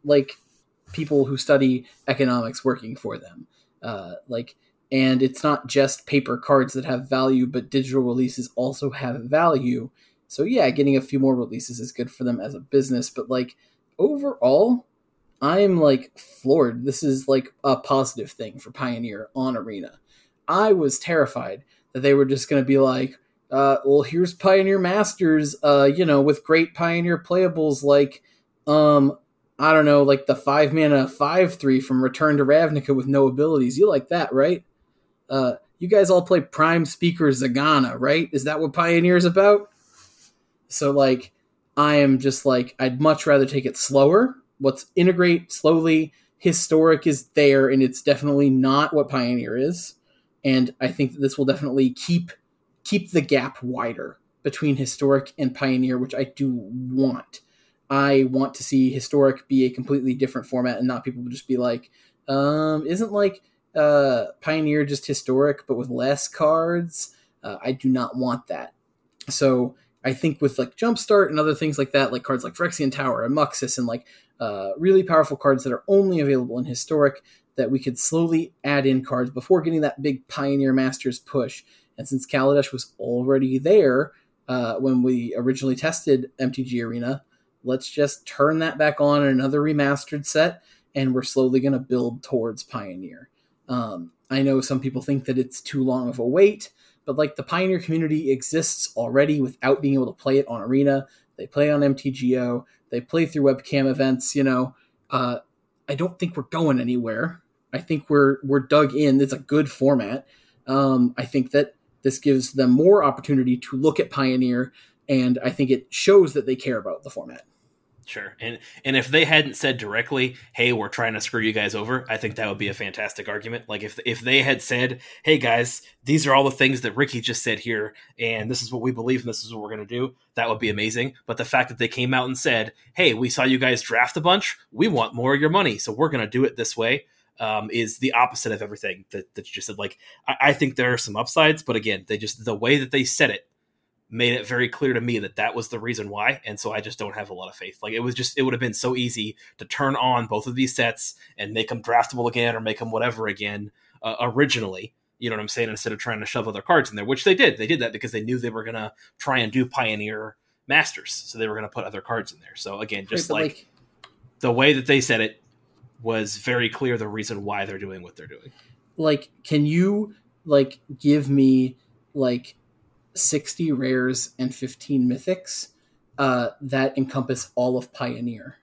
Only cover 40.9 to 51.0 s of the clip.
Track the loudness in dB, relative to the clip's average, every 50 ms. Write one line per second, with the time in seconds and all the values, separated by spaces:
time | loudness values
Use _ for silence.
40.9 | 4 4 4 4 4 0 -2 -16 _ _ _ _ _ _ _ _ _ 2 2 4
41.9 | 6 6 6 6 4 4 2 0 -2 0 0 2 2 2 0 -4 -4 -4 -2 -2
42.9 | -2 2 2 2 2 2 2 4 4 4 4 2 0 -4 -4 -4 -4 -4 -6 2
43.9 | 4 6 6 8 6 6 4 2 -2 _ _ _ _ _ -2 -2 -2 -2 -12 _
44.9 | _ 2 4 4 4 4 4 4 2 2 -2 _ -10 0 2 4 4 4 4 4
45.9 | 2 2 2 -2 _ _ _ _ _ _ 0 0 0 0 0 2 2 4 6 6
46.9 | 4 4 2 0 -2 -2 -6 _ _ 6 6 6 8 6 6 4 4 4 2 2
47.9 | 0 -2 0 0 0 2 0 0 2 4 4 4 4 4 4 4 4 2 2 2
48.9 | 2 0 0 0 -2 -2 -2 0 -2 -4 -4 -4 -4 -2 -2 -2 -2 -6 -10 -14
49.9 | -16 _ _ _ _ _ _ _ _ _ -2 0 2 2 2 0 -2 _ -6 -6
50.9 | -2 -2